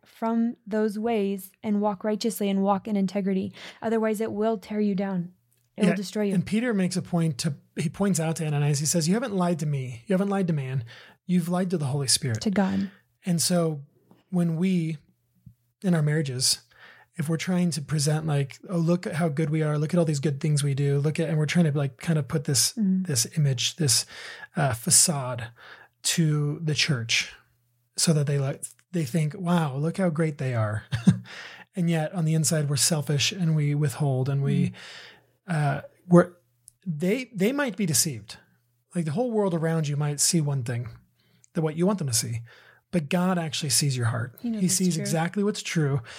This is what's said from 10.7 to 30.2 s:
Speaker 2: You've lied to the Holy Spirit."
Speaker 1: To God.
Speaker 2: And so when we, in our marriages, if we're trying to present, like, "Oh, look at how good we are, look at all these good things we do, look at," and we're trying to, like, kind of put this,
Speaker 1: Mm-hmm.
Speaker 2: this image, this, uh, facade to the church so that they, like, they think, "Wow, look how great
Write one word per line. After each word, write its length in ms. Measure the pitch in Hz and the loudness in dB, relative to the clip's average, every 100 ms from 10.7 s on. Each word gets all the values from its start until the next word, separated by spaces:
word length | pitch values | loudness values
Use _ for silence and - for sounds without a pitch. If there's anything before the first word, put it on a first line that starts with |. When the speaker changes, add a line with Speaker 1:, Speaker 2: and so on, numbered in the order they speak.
| 135 117 - - - - | -4 -6 -12 -20 -14 0
Speaker 2:
You've 220 | 180 165 | 0 2
lied 200 | 180 190 | 0 0
to 60 | 175 | -2
the 80 | 143 | 0
Holy 220 | 143 131 | -2 0
Spirit." 340 | - 135 113 | 0 0 -2
Speaker 1:
To 80 | 220 | 0
God. 380 | 196 190 196 196 - _ _ - | 2 2 0 -4 -8 _ _ -2
Speaker 2:
And 140 | 170 | 0
so 400 | - 175 165 151 143 _ _ _ _ | 2 2 2 -2 -10 _ _ _ _
when 240 | 180 175 160 | 0 0 2
we, 420 | 190 180 160 156 _ _ _ _ - - _ _ | 2 2 0 -4 _ _ _ _ -20 -20 _ _
in 100 | 196 | 0
our 80 | 170 | 2
marriages, 600 | 147 151 143 123 127 - - - - - _ - | 4 2 0 -2 -2 -2 -6 -20 -20 -20 _ -6
if 140 | 151 | -2
we're 80 | 165 | -2
trying 320 | - 180 175 | 0 0 2
to 100 | 160 | 0
present, 420 | 139 151 143 151 160 | -2 0 2 2 2
like, 320 | 143 139 - - | 0 -2 -6 -4
"Oh, 100 | 170 | 0
look 280 | 160 175 214 | 2 2 0
at 100 | 156 | -2
how 140 | 170 | 0
good 220 | 143 156 | 0 0
we 100 | 156 | 0
are, 160 | 151 151 | 2 0
look 160 | 151 | 2
at 60 | 175 | 2
all 60 | 160 | 2
these 140 | 147 | 2
good 200 | 160 139 | 0 0
things 240 | 156 147 | 2 2
we 100 | 143 | 2
do, 240 | 139 143 143 | 2 2 2
look 220 | 147 147 | 2 0
at," 100 | 156 | 0
and 80 | 156 | 0
we're 80 | 151 | 2
trying 200 | 175 165 | 4 4
to, 60 | 143 | 2
like, 200 | 139 - | -2 -2
kind 200 | - 156 | 0 0
of 100 | 143 | 0
put 180 | 160 143 | -2 0
this, 260 | 139 - | 2 2
Speaker 1:
Mm-hmm. 300 | - 196 190 | 2 2 2
Speaker 2:
this 240 | 185 127 - - | 0 -2 -2 2
image, 380 | 143 123 - - | 2 2 -2 0
this, 300 | 147 - - - - - - - | 2 2 -2 -10 -16 -16 -8 -2
uh, 180 | 143 | 0
facade 760 | 113 - - - 143 127 120 117 - - - - _ | 0 2 4 4 2 -4 -6 -10 -14 -20 -20 -20 _
to 560 | - - 160 151 147 151 | -2 2 4 2 0 -2
the 100 | 160 147 | -2 0
church 580 | - 131 117 - - - _ _ _ _ _ - | 0 0 0 -2 -2 -8 _ _ _ _ _ -2
so 160 | - | 2
that 120 | 156 143 | 2 2
they, 140 | 143 | 0
like, 240 | 135 143 - - _ | -2 -4 -10 -16 _
they 120 | 180 147 | -6 -2
think, 300 | 175 151 147 | -2 -2 -2
"Wow, 380 | 170 175 156 131 | 0 0 0 -2
look 200 | 156 175 | -4 0
how 120 | 185 | 0
great 300 | 151 | 0